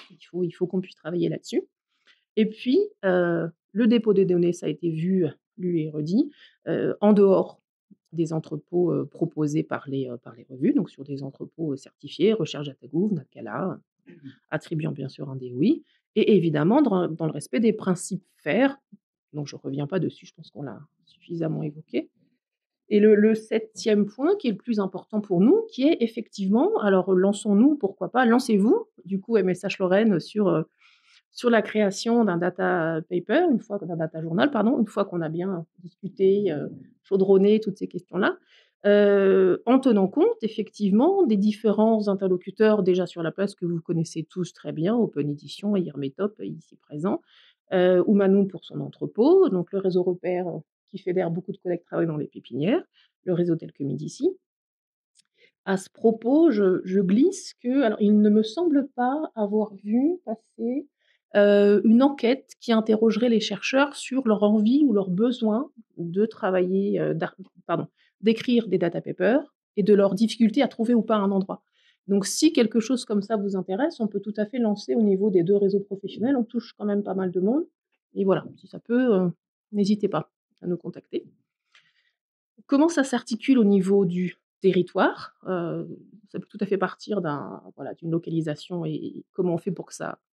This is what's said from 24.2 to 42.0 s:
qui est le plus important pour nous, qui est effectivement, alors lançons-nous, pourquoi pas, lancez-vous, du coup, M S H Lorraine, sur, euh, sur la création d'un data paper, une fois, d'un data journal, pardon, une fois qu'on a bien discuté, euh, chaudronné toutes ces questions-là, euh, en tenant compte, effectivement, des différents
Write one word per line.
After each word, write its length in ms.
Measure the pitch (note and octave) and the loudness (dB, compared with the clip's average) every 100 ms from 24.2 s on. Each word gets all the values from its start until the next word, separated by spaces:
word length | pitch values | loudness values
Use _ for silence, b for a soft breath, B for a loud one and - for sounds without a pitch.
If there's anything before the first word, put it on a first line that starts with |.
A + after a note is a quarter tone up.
| D4+ G4+ | 0 0
qui 120 | B3 | -2
est 20 | |
le 80 | F#3+ | -4
plus 200 | - G#3 | -4 -4
important 440 | F#3+ F3 - G#3+ | -4 -8 -8 -8
pour 180 | G#3 F3 | 0 4
nous, 240 | A3 G#4+ A4+ | 6 4 0
qui 120 | - | 0
est 120 | C#4 E4 | 0 2
effectivement, 800 | A#3 A#3 - - F#3+ A3 F4+ A4 | -2 -6 -12 -6 0 2 2 0
alors 340 | G#3 F#3+ F#3 | 2 2 2
lançons-nous, 600 | F#3 G3 G#3 G#3+ G3+ C#4 D4 | 2 2 0 2 4 4 2
pourquoi 340 | G3 - - | -4 -6 -4
pas, 160 | B3 A#3+ | 0 2
lancez-vous, 640 | A#3+ - G#3 G#3+ A4 - _ F3 | 2 2 2 4 2 -2 _ -10
du 140 | F#3+ | -8
coup, 180 | G#3+ A3+ | -2 0
M 100 | F#3 | 0
S 160 | F3+ | -2
H 120 | G3 - | -6 -4
Lorraine, 400 | F#3 F#3+ A3+ F3 | 0 2 4 2
sur, 280 | - G#3 F#3+ | -2 -2 0
euh, 140 | D#3+ F3+ b b b b b _ | 0 -2 b b b b b _
sur 160 | - A#3+ | -4 0
la 140 | A3+ | 0
création 640 | G#3 G#3+ G3+ G3 A3+ A#3+ G#3+ | 0 -2 -2 -2 0 2 2
d'un 100 | E3+ | 0
data 640 | F3 F#3 F#3 F3+ E3 D#3+ - | -2 -2 -2 0 -2 -4 -6
paper, 400 | F3+ F3+ C4+ F4+ | -6 0 0 2
une 80 | A#3 | 0
fois, 200 | - G3+ | -2 -10
d'un 180 | E3+ E3 | -8 -6
data 240 | D#3+ D#3+ | -6 -6
journal, 300 | E3 E3+ G3 | -6 0 0
pardon, 280 | A3 G#3+ C#4 | 2 0 0
une 80 | G#3+ | -2
fois 200 | G#3 G3 | -2 -4
qu'on 160 | F3 | -4
a 80 | D#3+ | -6
bien 340 | E3 F#3+ F3 E3 _ | -6 -6 -8 -10 _
discuté, 760 | F3+ - F#3+ - F#3+ G3 G3 | -20 -16 -14 0 2 2 0
euh, 160 | D3 - - - _ | -4 -8 -12 -20 _
chaudronné 560 | _ G3 F#3+ G3 G3+ G#3+ | _ 0 4 4 6 2
toutes 200 | G#3+ - | 0 -8
ces 100 | F#3 | -10
questions-là, 500 | F3+ - F3 B3 F4+ b b b _ | -10 -8 -2 -2 -4 b b b _
euh, 720 | G3+ G#3 G3+ G3+ G3 F#3+ F#3 F3+ | 2 4 6 4 4 4 4 2
en 140 | - B3+ | 2 4
tenant 280 | C4 G#3 F#3+ | 4 4 2
compte, 360 | D4 G#4+ A#4 | 2 0 0
effectivement, 800 | A3 - G#3 - G3+ G#3 D#4 G4 | -6 -6 -8 -4 0 4 4 2
des 160 | D4 G#3 | 2 2
différents 680 | G#3+ G#3 A3 G#3 A3 A3 | 0 0 0 2 2 2